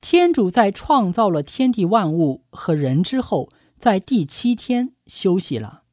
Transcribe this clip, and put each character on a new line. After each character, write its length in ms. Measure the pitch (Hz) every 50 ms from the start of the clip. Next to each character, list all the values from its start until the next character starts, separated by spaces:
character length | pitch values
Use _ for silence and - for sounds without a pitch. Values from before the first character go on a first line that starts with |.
天 320 | - - - 349 349 349 339
主 180 | 269 214 180
在 200 | 180 - 226 202
创 420 | 202 - - - 311 269 226 180 180
造 160 | - 226 202
了 120 | 175 151
天 300 | 147 - - - 262 254
地 140 | 240 - 190
万 260 | 170 202 226 202 156
物 320 | 151 170 165 147 131 - _ _
和 260 | - - - - 165
人 260 | 151 143 131 127 147
之 200 | 180 - - 262
后， 280 | 240 - - 156 123 - _ _ _ _ _ _
在 200 | - 247 208 190
第 260 | - - 269 226 165
七 280 | 139 - - - 240 247
天 400 | 214 - - 247 240 247 254 _ _ _ _
休 320 | - - - 190 175 190
息 180 | - - 143 113
了。 260 | 107 101 - - _ _